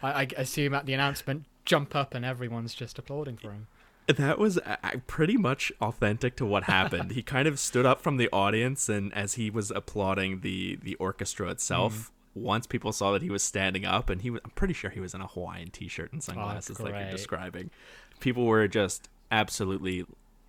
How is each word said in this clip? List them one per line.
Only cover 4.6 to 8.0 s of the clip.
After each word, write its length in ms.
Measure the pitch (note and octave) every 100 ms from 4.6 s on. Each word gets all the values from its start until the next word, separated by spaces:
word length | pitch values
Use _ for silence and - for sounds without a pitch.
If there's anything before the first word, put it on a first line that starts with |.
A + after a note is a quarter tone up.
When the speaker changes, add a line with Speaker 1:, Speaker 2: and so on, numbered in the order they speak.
| - -
Speaker 2:
uh, 80 | - B2+ -
pretty 300 | - D#3+ A#3+
much 340 | D3+ C3+ - -
authentic 540 | A2 - G#2 A2 B2 -
to 100 | A2+
what 200 | G2+ F#2+
happened. 460 | F#2+ F#2 F2+ F#2
Speaker 1:
<laughs> 20 |
Speaker 2:
He 100 | A#2+
kind 240 | - C3 D3+
of 100 | C#3
stood 280 | - B2+ B2+
up 120 |
from 180 | C3